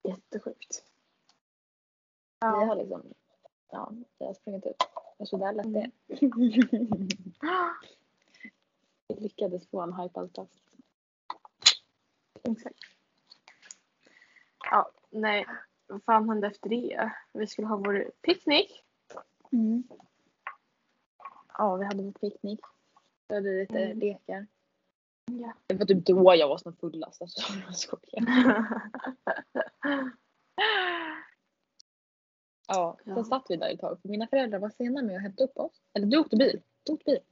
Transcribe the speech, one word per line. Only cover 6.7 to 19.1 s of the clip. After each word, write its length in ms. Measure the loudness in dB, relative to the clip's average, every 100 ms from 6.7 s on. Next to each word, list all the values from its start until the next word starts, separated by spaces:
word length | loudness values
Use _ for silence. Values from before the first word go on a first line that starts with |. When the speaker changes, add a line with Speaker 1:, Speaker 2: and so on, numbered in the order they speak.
| 2 0 -2 -2
Speaker 2:
<laughs> 720 | -6 -10 -8 -2 0 -2 -4 -16 -20 _ _ _ _ -20 _ _ _ _ _ _
Vi 80 | -8
lyckades 520 | -8 -4 -4 -4 -8
få 120 | -8
en 120 | -8
hypad 400 | -8 -8 -8 -10
plats. 280 | -12 -18 _ _ -20 _ _ _ _ _ -16 -16 _ 0 0 _ _ _ _ _ -10
Speaker 1:
Exakt. 360 | -6 -6 -8 -16 -20 _ _ _ _ -20 -20 _ -20 -20 _ _ _ _ _ -20 _ _ 2
Ja, 200 | 2 2 _ _
nej. 360 | -4 0 0 -2 -12 -18 _ _
Vad 160 | -8
fan 260 | 4 4 4
hände 180 | 0 0
efter 220 | -4 -4
det? 420 | -2 -2 -4 -4 -6 -12
Vi 160 | -8 -6
skulle 200 | -4 -4
ha 100 | -2
vår 340 | 0 -2 -2 -4
picknick. 640 | -2 0 4 2 2 -8 _ _ _